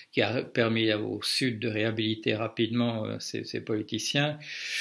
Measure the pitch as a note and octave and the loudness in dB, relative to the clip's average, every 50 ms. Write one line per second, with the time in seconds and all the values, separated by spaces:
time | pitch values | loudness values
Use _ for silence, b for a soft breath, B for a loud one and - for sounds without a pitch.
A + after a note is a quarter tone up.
0 | B B - C#3 A2 G#2 A2 C3 - - - C3 A#2 A2+ A2+ A2+ A2+ A2 G#2+ G#2 | B B 2 2 2 4 2 -2 -2 0 2 4 4 4 4 4 4 4 4 2
1 | A2 G#2+ G#2 G#2 - - - - C3+ C3 A#2 G#2+ A2+ A#2 G#2 G#2+ G#2+ A2+ G#2+ A2+ | 0 -2 -4 -4 -2 0 0 2 2 0 0 0 -2 -2 0 2 0 0 0 0
2 | A2 A2 A2 - - B2+ G#2+ G#2+ A2+ A2+ - - A#2 G#2+ A2+ A#2+ A#2+ A#2+ A#2 A2 | 0 0 0 0 0 0 0 0 -2 -4 0 0 0 2 2 2 2 2 0 -2
3 | G#2+ G#2+ A2 G#2+ - - - A2 G#2+ - - A2+ A2 - A#2 G#2+ A2 - - G#2+ | -2 -4 -4 -6 -6 -6 -6 -6 -6 -4 -6 -6 -2 -2 -2 -2 -2 -2 -4 -2
4 | - - - C#3+ C#3+ D3+ D3+ D3+ B B B B B B B B | -2 0 2 2 2 0 -2 -6 B B B B B B B B